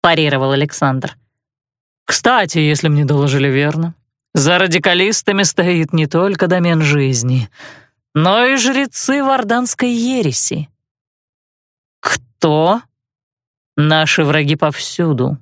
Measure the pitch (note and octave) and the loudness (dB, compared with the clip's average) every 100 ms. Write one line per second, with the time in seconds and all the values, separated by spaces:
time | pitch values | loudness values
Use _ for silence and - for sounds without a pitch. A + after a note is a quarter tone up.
0 | F3 E3 D3+ C#3 C3+ C#3 D3 - C#3 C3 | 2 2 0 0 0 0 -2 -2 -2 -2
1 | C#3 - _ _ _ _ _ _ _ _ | -6 -14 _ _ _ _ _ _ _ _
2 | - - A#3 B3 F3+ E3+ D3+ D3+ D#3+ D3 | -6 -2 2 2 0 0 0 0 0 2
3 | D3 C#3+ C#3+ C#3 C#3 C3+ D3 D#3 E3 E3 | 2 2 2 2 2 0 0 -2 -6 -8
4 | _ _ _ - D3 F3 F#3+ E3 F#3 F3 | _ _ _ 0 2 2 2 0 0 0
5 | G3 A3 - G3 G3 - F3+ F3 D#3+ E3 | 0 0 -2 0 0 0 0 0 0 0
6 | D3+ E3+ G3 F#3 F3+ F3+ F3 E3 D3+ D3 | 0 0 0 0 0 2 2 2 2 0
7 | C3+ B2 B2 B2+ G#2+ _ - - _ _ | 0 -2 0 -2 -4 _ -20 -20 _ _
8 | _ D3+ E3 G#3 B3 C4+ A#3+ C4+ C#4 - | _ -2 2 2 2 2 0 0 -2 -4
9 | - C#4 C4+ C4+ A3 A#3 B3 - B3 A#3+ | -2 0 0 0 0 -2 -2 -2 -2 0
10 | A#3 C4 E3+ B2+ - D#3+ D3+ _ _ _ | 0 0 -2 -2 -4 -4 -8 _ _ _
11 | _ _ _ _ _ _ _ _ _ _ | _ _ _ _ _ _ _ _ _ _
12 | - - _ _ D#3+ D3+ E3 A3 - _ | -6 -6 _ _ 0 2 2 0 -4 _
13 | _ _ _ _ _ _ _ - D3+ D#3 | _ _ _ _ _ _ _ -2 2 2
14 | D#3 - D3+ D3+ C#3+ D3+ D#3 C#3+ - - | 2 0 0 0 0 0 -2 -2 -10 -4
15 | E3+ C3+ B2+ C#3+ | -2 0 -2 -4